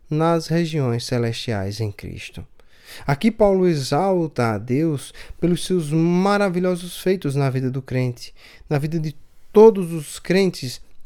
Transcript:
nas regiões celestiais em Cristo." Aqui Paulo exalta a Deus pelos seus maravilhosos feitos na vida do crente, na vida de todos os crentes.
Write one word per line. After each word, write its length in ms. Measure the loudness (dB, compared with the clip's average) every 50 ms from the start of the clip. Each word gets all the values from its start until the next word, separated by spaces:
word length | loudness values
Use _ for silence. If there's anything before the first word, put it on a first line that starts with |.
| -10 -6
nas 380 | -2 0 2 2 2 0 0
regiões 580 | 0 0 0 0 0 -2 -2 0 0 0 -2 -2
celestiais 760 | -2 -2 -2 0 -2 -2 -4 -6 -4 -4 -4 -4 -4 -4 -4
em 100 | -4 -6
Cristo." 560 | -6 -8 -12 -12 -12 -12 -14 -14 -14 -14 -16 -16 -18 -20 -20 -20 -20 -20 -20 -20 -20 -8 -2
Aqui 240 | -2 0 2 2 0
Paulo 360 | 2 4 4 4 4 4 4
exalta 880 | 4 2 0 0 0 0 2 2 2 2 2 0 -2 -2 0 0 0 0
a 60 | -2
Deus 540 | -2 -2 0 0 0 0 -2 -4 -6 -12 -16 -18 -18 -16 -6 -2
pelos 260 | 0 0 0 0 0
seus 240 | -2 -2 -2 0 0
maravilhosos 1120 | 2 2 4 4 4 2 2 2 2 2 2 0 0 0 0 0 -2 -2 -6 -10 -12 -4
feitos 340 | -2 -2 -2 0 -2 -2 0
na 160 | 0 0 0
vida 200 | 0 0 -2 -2
do 120 | -4 -6 -6
crente, 500 | -4 -2 -2 -2 -2 -4 -6 -12 -18 -18 -20 -20 -20 -20 -20 -6 -2
na 80 | -2 0
vida 220 | 0 -2 -2 -4
de 160 | -4 -4 -8 -10 -16 -20 -20 -20 -20 2 6
todos 400 | 8 8 8 8 6 0 -4 -6
os 260 | -8 -8 -10 -14 -10
crentes. 600 | -4 0 2 2 2 2 0 -4 -8 -10 -10 -12 -14 -18 -16 -16 -16